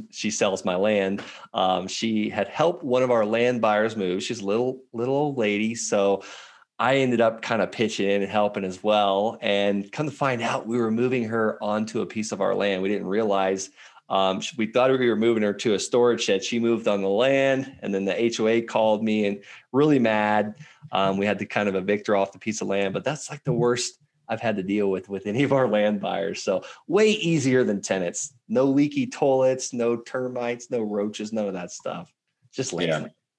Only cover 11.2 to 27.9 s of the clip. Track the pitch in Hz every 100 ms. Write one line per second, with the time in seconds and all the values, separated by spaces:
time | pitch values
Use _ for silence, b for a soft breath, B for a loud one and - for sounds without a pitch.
11.2 | 113 113 110 - 107 107 110 117 98 113
12.2 | 107 98 98 98 101 95 95 101 92 101
13.2 | 110 98 95 95 - B B B - 95
14.2 | 95 95 - - 110 123 131 131 123 107
15.2 | 113 113 104 101 120 98 - 127 120 113
16.2 | - 98 - 117 117 113 113 101 98 101
17.2 | 131 135 135 135 135 - 104 98 98 87
18.2 | 117 117 110 117 117 113 110 107 110 107
19.2 | 101 101 B B B 127 151 143 117 107
20.2 | 107 107 107 107 B B 147 - 98 98
21.2 | 101 98 104 - 104 95 92 104 - 101
22.2 | 98 - - 107 95 98 98 98 95 151
23.2 | - 147 - 120 120 123 - - _ _
24.2 | - 113 117 104 92 104 101 92 92 98
25.2 | 104 107 139 139 127 104 104 104 95 92
26.2 | 92 95 - 92 B B - 180 214 208
27.2 | 170 165 131 127 113 101 -